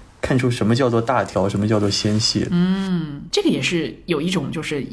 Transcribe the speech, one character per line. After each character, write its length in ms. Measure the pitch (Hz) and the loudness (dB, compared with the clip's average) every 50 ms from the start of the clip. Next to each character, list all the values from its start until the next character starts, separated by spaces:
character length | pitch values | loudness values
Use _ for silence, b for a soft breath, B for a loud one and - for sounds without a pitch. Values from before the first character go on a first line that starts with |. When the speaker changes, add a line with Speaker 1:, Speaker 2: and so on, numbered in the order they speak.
| B B - - - | B B -16 -8 -4
Speaker 1:
看 160 | - 147 127 | 0 0 2
出 120 | 127 123 | 2 2
什 160 | 120 - 104 | 0 2 2
么 80 | 104 117 | 2 4
叫 140 | 117 139 123 | 4 4 2
做 100 | 117 117 | 2 2
大 240 | - - 131 117 98 | 2 2 2 0 0
条， 240 | - - 98 95 | 0 0 0 0
什 140 | 101 98 101 | 0 0 0
么 80 | 104 107 | 0 2
叫 100 | 113 107 | 2 2
做 120 | 101 101 | 2 2
纤 280 | 101 - - 107 104 107 | 0 0 0 0 0 2
细。 300 | 110 - - 98 92 - | 0 0 0 0 -2 0
Speaker 2:
嗯， 760 | 175 175 180 185 190 196 190 190 185 175 156 151 143 143 - 170 | 0 2 2 2 0 0 -2 -2 -2 -2 -2 -4 -8 -10 -8 -4
这 120 | - 392 403 | -2 0 2
个 80 | 320 | 2
也 100 | 180 139 | 0 0
是 340 | 131 - 185 170 151 120 - - - | -2 -2 -2 -2 -2 -4 -8 -8 -6
有 160 | - 165 139 151 | -4 -2 -2 0
一 80 | 180 | 0
种 200 | 185 175 135 - | -2 -2 -2 -4
就 120 | - 160 151 | -6 -6 -6
是 200 | - 156 143 117 - | -4 -4 -4 -6 -6